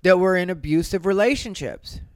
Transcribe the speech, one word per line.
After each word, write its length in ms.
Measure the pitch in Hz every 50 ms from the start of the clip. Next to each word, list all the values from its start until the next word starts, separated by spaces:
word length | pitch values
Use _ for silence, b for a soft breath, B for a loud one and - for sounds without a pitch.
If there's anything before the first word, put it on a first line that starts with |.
that 180 | _ 185 185 180
were 160 | 185 190 185
in 140 | 180 180 180
abusive 560 | 185 160 - 147 151 160 170 - - 190 165
relationships. 960 | 196 196 196 208 240 285 254 - 240 190 - 151 117 - - - - - - - - -